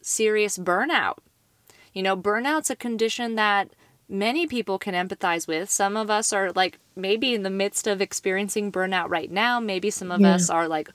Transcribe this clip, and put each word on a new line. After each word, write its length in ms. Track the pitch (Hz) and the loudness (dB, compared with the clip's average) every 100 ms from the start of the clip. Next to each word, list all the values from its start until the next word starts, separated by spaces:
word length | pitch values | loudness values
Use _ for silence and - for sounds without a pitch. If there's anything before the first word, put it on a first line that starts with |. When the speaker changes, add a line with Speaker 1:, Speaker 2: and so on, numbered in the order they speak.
Speaker 1:
serious 560 | - - 220 214 208 185 | -6 0 2 2 0 -2
burnout. 600 | 180 180 277 277 92 - _ _ _ _ _ - - | 0 0 2 0 0 -6 _ _ _ _ _ -20 -14
You 100 | 190 | -4
know, 140 | 190 190 | 0 0
burnout's 540 | 202 214 262 311 - | 0 0 0 0 -2
a 40 | |
condition 640 | 254 240 220 226 - 233 220 | -4 -4 -2 -2 -2 -4 0
that 340 | 214 202 190 _ _ _ - | 2 2 0 _ _ _ -8
many 400 | 196 214 294 330 | -2 0 0 -2
people 320 | 247 202 190 | -2 -2 -4
can 140 | 208 | -2
empathize 520 | 180 185 196 180 170 165 | -2 -2 -2 -2 -2 -2
with. 240 | 160 196 | -4 -2
Some 260 | - 196 214 | 0 0 0
of 140 | 208 | 0
us 220 | 214 220 | 0 2
are, 180 | 202 190 | 0 0
like, 300 | 185 185 - _ 185 | 0 0 -2 _ -8
maybe 380 | 190 220 254 | -2 0 2
in 100 | 226 | 0
the 60 | 190 | -2
midst 360 | 196 196 - 220 | -2 -2 -2 -2
of 140 | 196 | -2
experiencing 720 | 196 - 196 190 202 220 202 | -2 -2 -2 -2 -2 -2 -2
burnout 380 | 185 185 185 165 | -2 0 0 0
right 200 | 170 - | -2 -2
now. 300 | 180 240 240 | 0 2 2
Maybe 300 | 220 185 202 | -2 -2 -2
some 200 | - 180 | -4 -4
of 120 | 180 | 6
Speaker 2:
Yeah. 120 | 196 | 6
Speaker 1:
us 160 | 180 175 | 6 4
are, 160 | 165 165 | 2 0
like, 240 | 160 156 | -2 -4